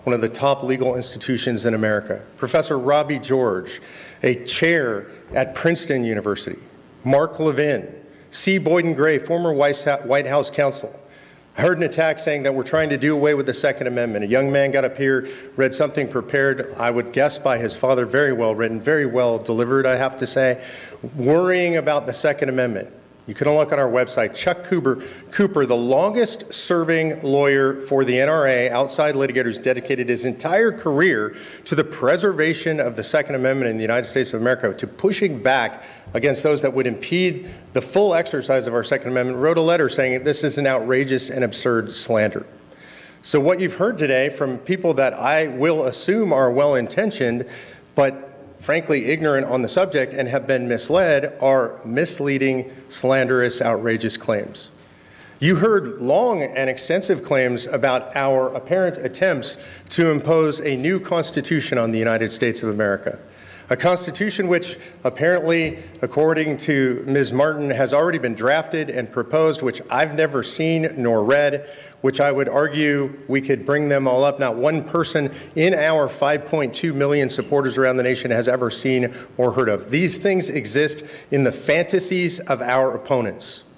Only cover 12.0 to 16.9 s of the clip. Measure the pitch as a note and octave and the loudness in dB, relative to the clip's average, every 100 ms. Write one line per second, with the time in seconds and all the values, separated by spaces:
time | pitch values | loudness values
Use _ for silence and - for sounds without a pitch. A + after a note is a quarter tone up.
12 | D#3+ D3+ D#3+ D3 C#3 C3+ C3 D#3+ D#3 C#3 | 0 0 -2 -2 0 -2 0 0 0 0
13 | C#3+ D3+ D3 D3 C3+ B2 C#3+ C3 B2+ A#2+ | 0 2 2 2 0 0 0 0 -4 -2
14 | A#2+ G#2+ G2+ B2 C#3 C#3+ C#3 C#3 C3 - | -2 -2 0 2 2 2 2 2 0 0
15 | C#3 C3+ C3 - - - C3 B2+ D3+ D3 | 0 0 -2 -14 -14 0 0 2 0 0
16 | B2+ B2+ - C#3+ C#3 C3 B2+ - A#2 | -4 -4 -2 0 2 0 -6 -4 -2